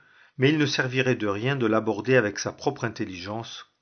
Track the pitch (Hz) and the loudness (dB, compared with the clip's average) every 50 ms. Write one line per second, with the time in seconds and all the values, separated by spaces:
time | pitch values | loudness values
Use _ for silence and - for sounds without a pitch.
0 | _ _ _ _ - _ _ - 127 135 156 156 151 131 - - 135 127 123 131 | _ _ _ _ -20 _ _ 2 2 4 4 4 2 0 2 0 -2 0 0 0
1 | 123 127 123 107 104 104 98 101 110 131 143 135 120 107 110 113 110 107 107 98 | 2 2 2 2 2 -2 -2 0 0 -2 0 0 2 2 2 2 2 0 -2 -2
2 | - 120 131 127 110 104 101 - - 104 - - - 151 127 - - 113 - - | 0 4 4 4 4 2 0 -4 -6 -8 -6 -4 -4 -4 -4 -2 -6 -6 -4 -6
3 | 110 95 92 90 87 98 107 113 120 - - - - _ _ _ | -8 -8 -8 -12 -10 -10 -8 -10 -10 -12 -14 -18 -18 _ _ _